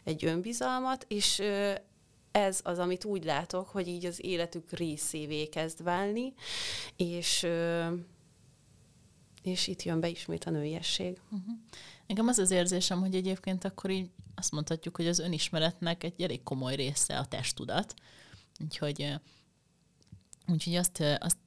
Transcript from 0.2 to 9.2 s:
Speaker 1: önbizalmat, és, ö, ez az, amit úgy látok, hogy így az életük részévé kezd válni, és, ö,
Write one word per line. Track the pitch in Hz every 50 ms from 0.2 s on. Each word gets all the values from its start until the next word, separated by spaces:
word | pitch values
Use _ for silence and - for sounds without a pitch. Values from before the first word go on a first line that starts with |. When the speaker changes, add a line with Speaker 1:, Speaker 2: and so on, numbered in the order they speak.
| -
Speaker 1:
önbizalmat, | 165 160 175 185 226 240 233 254 254 254 254 254 262 262 262 - -
és, | 208 208 196 - - -
ö, | 202 208 202 202 202 202 196 190 - - _ _ _ _ _ - - - -
ez | 208 202 196 190 - -
az, | 185 175 175
amit | 180 180 185 180 -
úgy | 214 202 185 156
látok, | 160 147 143 170 - - 185 - -
hogy | - 196 180 175
így | 175 175 180
az | 175 175 - -
életük | 190 180 165 170 170 170 170 160 -
részévé | 175 165 170 160 147 156 - - - 156 151 143 156 151 151
kezd | 151 - 165 160 160 165 - 165
válni, | 175 175 180 196 202 208 233 254 262 - - - - - - - - - - - - -
és, | - 180 170 175 175 170 - - - -
ö, | 170 170 165 170 170 170 170 165 170 170 180 175 - - - - - - - - - - - - - - - - - - - - - - -